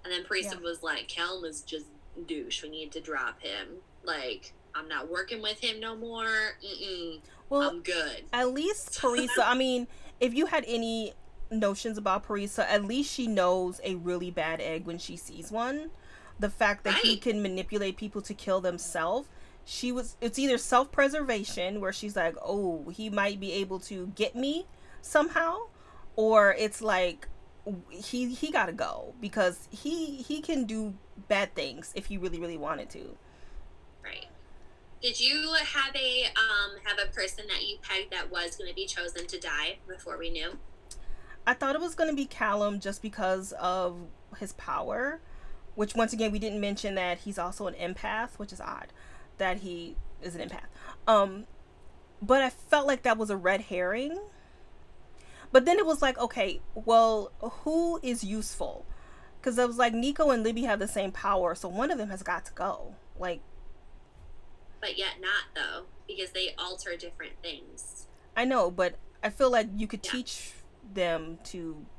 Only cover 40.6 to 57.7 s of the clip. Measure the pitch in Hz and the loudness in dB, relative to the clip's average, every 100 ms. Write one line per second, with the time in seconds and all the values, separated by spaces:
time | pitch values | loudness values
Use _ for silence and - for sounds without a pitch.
40.6 | - - - - - - - - - 254 | -12 -16 -14 -8 -4 -4 -6 0 2 4
41.6 | 269 302 339 320 320 285 269 - 214 208 | 2 2 -2 2 2 2 -2 0 2 4
42.6 | 208 202 196 202 220 208 185 190 190 - | 2 0 -4 -6 -8 0 2 2 -2 -2
43.6 | 180 185 180 175 170 - - - 196 - | 0 2 0 -2 -12 -16 -16 -10 -10 -8
44.6 | - 135 - 214 269 330 - - - - | -4 -2 0 0 -2 -4 -10 -12 -8 -8
45.6 | - - 208 226 226 220 220 208 214 208 | -8 -2 0 4 2 2 0 2 -2 0
46.6 | 202 202 208 190 180 175 208 196 175 180 | 0 0 -2 0 0 0 -4 -4 -4 -2
47.6 | 196 165 175 185 208 214 240 - 202 185 | -6 -2 -4 -4 -2 -2 -4 -8 -10 -8
48.6 | - - - - - - - - 190 208 | -8 -8 -12 -16 -16 -16 -16 -2 0 0
49.6 | 196 175 170 - - - 175 170 - 185 | -4 -6 -4 -6 -6 -8 -8 -6 -8 -8
50.6 | - - - - - 214 196 196 226 - | -12 -12 -14 -2 8 8 8 0 -12 -16
51.6 | - - - - - - 202 269 254 - | -18 -18 -18 -18 -20 -10 6 6 6 0
52.6 | - 294 277 262 247 220 214 196 180 196 | 4 6 6 4 4 2 2 2 4 2
53.6 | 214 180 180 220 285 359 415 - - - | 0 0 0 0 -2 -6 -10 -16 -20 -20
54.6 | - - - - - - - - - 262 | -20 -18 -18 -18 -18 -18 -18 -16 8 8
55.6 | 262 381 320 302 277 254 240 247 220 - | 10 6 6 4 4 4 -2 2 0 0
56.6 | - 220 226 226 226 220 196 - 226 - | -4 -2 8 10 10 6 -2 -6 -8 -4
57.6 | 302 | 2